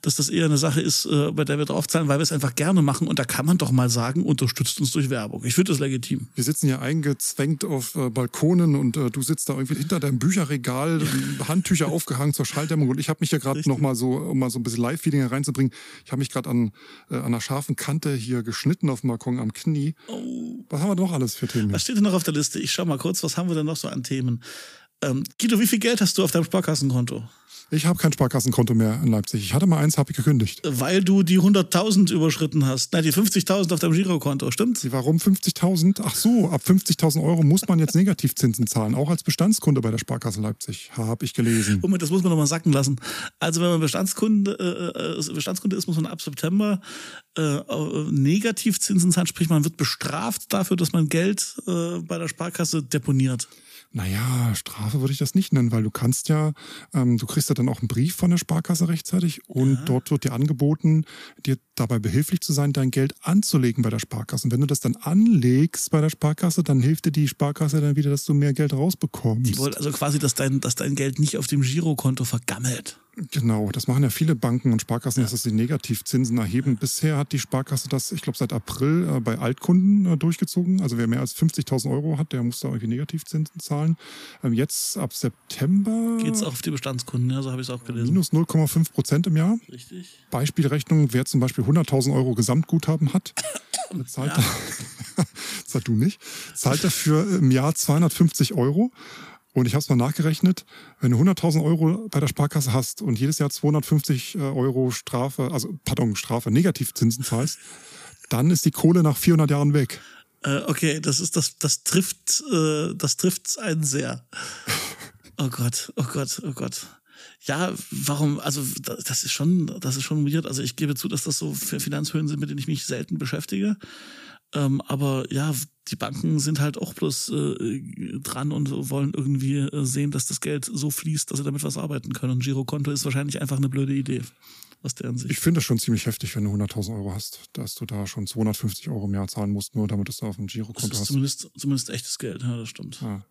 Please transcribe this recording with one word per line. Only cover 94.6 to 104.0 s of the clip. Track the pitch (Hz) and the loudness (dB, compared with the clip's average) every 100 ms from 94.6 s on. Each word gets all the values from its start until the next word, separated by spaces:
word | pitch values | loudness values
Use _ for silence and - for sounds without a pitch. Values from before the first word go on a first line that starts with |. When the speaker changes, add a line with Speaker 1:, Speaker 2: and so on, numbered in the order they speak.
| - - - - - - | -8 -12 -14 -14 -8 -2
Speaker 2:
er, | 170 | -2
<laughs> | - - 202 - | -4 -12 -12 -4
zahlt | 131 117 | -4 0
du | 110 | 2
nicht, | 151 - - - - | 2 -2 -16 -16 -14
zahlt | - 127 143 | -2 0 2
er | 180 | 2
für | - 156 151 202 185 | 2 2 2 2 2
im | 139 | 4
Jahr | 131 143 | 4 2
zweihundertfünfzig | - - 151 170 - 170 - 135 | 0 2 4 4 4 2 4 0
Euro. | - 127 156 247 - - - - - _ | 2 2 2 0 -2 -20 -20 -20 -20 _
Und | - 120 | 0 2
ich | |
hab's | 139 - | 0 2
mal | 127 | 2
nachgerechnet, | 127 160 156 156 180 185 - - - _ | 2 2 0 4 2 2 -4 -20 -20 _
wenn | 127 | 2
du | 120 | 4
hunderttausend | 180 185 170 156 | 4 4 2 2
Euro | 156 165 160 196 220 | 2 2 2 0 -2
bei | 143 | 0
der | 143 | 0
Sparkasse | - 143 156 131 | 0 0 0 0
hast | 123 120 - | 0 -2 -4
und | 208 107 | -2 0
jedes | 139 156 | 0 0
Jahr | 143 | -2
zweihundertfünfzig, | - 147 151 - 151 | 0 2 2 2 2